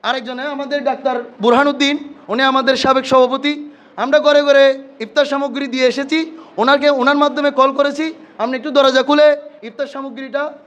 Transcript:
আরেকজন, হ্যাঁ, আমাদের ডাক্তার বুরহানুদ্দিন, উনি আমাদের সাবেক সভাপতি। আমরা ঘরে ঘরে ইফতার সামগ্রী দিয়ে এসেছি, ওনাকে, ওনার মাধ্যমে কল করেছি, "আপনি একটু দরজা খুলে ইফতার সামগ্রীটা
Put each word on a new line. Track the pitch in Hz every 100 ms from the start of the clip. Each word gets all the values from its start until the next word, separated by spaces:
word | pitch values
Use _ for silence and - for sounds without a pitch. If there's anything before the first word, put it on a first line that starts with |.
আরেকজন, | 214 262 233 254
হ্যাঁ, | 285
আমাদের | 277 277 285
ডাক্তার | 247 - 185 247 233 -
বুরহানুদ্দিন, | 214 240 285 262 277 294 - - -
উনি | 226
আমাদের | 269 262 254 262
সাবেক | 262 262 262
সভাপতি। | 262 247 262 285 294 - - - -
আমরা | 247 294
ঘরে | 294 294
ঘরে | 285 277 269 269 - -
ইফতার | - 302
সামগ্রী | 285 277 277 247 277
দিয়ে | 254 254
এসেছি, | 262 277 320 320 - - -
ওনাকে, | 240 277 294
ওনার | 277 262 285
মাধ্যমে | 294 262 285
কল | 277 269
করেছি, | 277 285 277 320 320 - -
"আপনি | 233 262
একটু | 302
দরজা | 277 269 262
খুলে | 254 294 302 294 - -
ইফতার | 226 226 277
সামগ্রীটা | 269 269 233 269 277 302 285